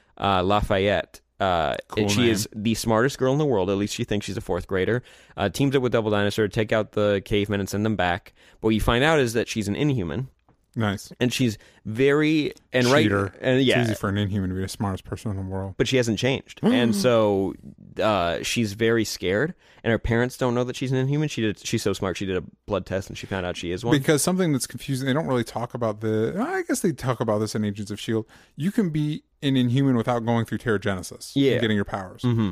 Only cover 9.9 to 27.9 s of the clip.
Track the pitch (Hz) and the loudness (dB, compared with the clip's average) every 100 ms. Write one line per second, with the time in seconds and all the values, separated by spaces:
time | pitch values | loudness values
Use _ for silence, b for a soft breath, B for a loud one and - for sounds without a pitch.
9.9 | 127 87 78 131 _ _ _ _ - 107 | 0 -2 -4 -8 _ _ _ _ -4 -2
10.9 | 98 - - 127 - 127 104 b b - | -2 -8 -2 -2 0 0 -2 b b -6
11.9 | 110 139 143 151 156 143 - _ 127 123 | 0 4 4 4 2 0 -6 _ 2 4
12.9 | 139 104 98 98 - - 127 131 - 120 | 4 4 2 0 -2 0 2 4 4 2
13.9 | 104 101 98 104 104 92 92 95 - 104 | -2 -2 0 0 -2 -2 -4 -6 -4 -4
14.9 | 92 - 101 113 98 95 95 95 92 120 | -4 -8 -10 -8 -6 -6 -6 -6 -4 0
15.9 | 131 117 101 123 131 - - 202 247 226 | 2 2 0 0 -2 -6 -2 2 4 2
16.9 | 208 127 117 107 98 95 - - - 50 | 2 2 4 4 2 0 -4 -12 -20 -12
17.9 | - 104 101 85 82 - - 110 101 113 | -2 0 2 0 -2 -4 -2 -2 0 2
18.9 | 117 107 - 90 101 156 - b b - | 2 0 -2 0 0 0 -6 b b 0
19.9 | 110 - 117 123 - 131 120 123 120 127 | 0 2 0 0 0 -2 0 -2 -4 -2
20.9 | 131 131 147 151 - 110 95 - 113 107 | 0 0 0 -2 -2 -2 -2 -4 -2 -2
21.9 | 95 98 87 98 92 - - - 98 92 | -2 -4 -4 -4 -4 -6 -12 -6 -4 -2
22.9 | 95 - - - 98 90 87 87 90 107 | -6 -6 -12 -8 -4 -4 -6 -6 -4 0
23.9 | 147 135 160 - 180 185 139 - 123 - | 2 2 2 2 0 2 0 -2 -8 -6
24.9 | 135 135 131 160 127 117 - 117 127 113 | -4 0 -2 0 -2 -2 -6 -8 -4 -4
25.9 | 104 110 110 113 175 269 381 349 277 185 | -2 -2 0 0 -2 -4 -4 -4 -2 0
26.9 | - 127 123 117 107 110 113 107 101 104 | -2 -2 -2 0 0 0 -2 -4 -4 -8